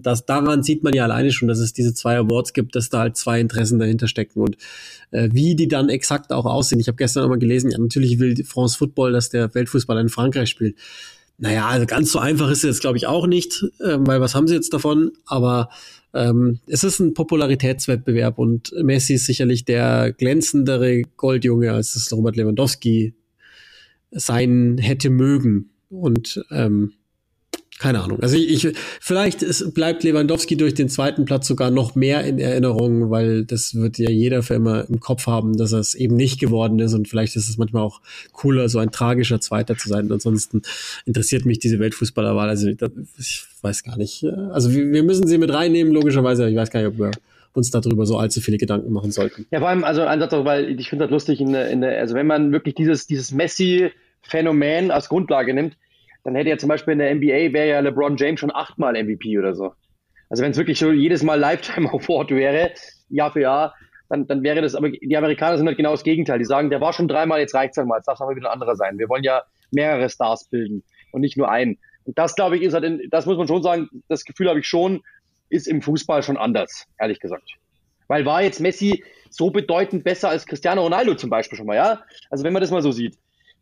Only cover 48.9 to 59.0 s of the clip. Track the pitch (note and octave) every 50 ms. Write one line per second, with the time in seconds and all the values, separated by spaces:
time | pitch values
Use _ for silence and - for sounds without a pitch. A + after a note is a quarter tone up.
48.9 | A2 G2 G2+ G2+ G2+ - G2 F#2 - - A2 - D#3 D3+ C#3+ F3 F#3 F#3 E3 D3+
49.9 | D#3 D#3 E3 C#3+ D3+ D3+ D#3 - D#3+ D3 C3+ D3 C#3+ C#3+ C#3+ - C3+ B2 B2 -
50.9 | - C#3+ D#3 A#2 C#3+ D3+ - - C#3+ - C#3 C3+ C3+ C3 B2 A#2 A#2 B2+ B2+ C3
51.9 | A#2 A2 A#2+ A#2 A#2 C3 C#3+ D#3 D3+ D3+ D3+ C#3+ C#3+ C3+ - D3 - - D#3+ D#3+
52.9 | D#3 C#3 - - D#3 C3+ B2+ - C3 C#3 F3 E3 - - F#3 F3+ F3+ F3+ F#3 E3+
53.9 | - _ _ _ _ _ _ - - D#3+ D#3+ E3 D#3 D3 C#3+ D3 D#3 E3+ F#3 F#3
54.9 | D3 D3 - - D3 F#3 F3+ - D3+ C3+ B2+ B2 B2+ C#3 D#3 D#3+ - _ _ _
55.9 | _ _ _ _ _ _ - C3 B2+ C3+ D3+ D#3+ D3+ D3+ - C#3+ D3+ D3+ - D#3+
56.9 | D#3 D3 D3 C#3 D3 D3+ C#3+ D3 B2+ C#3+ E3+ D#3 C#3 D3+ D3+ D3+ D3 C#3+ C#3 C#3
57.9 | B2 C3 C#3+ C#3+ C#3+ B2 C#3+ D3 D#3 C#3+ C#3+ C#3+ - C#3 D#3+ - - - D3+ B2+
58.9 | A#2 A2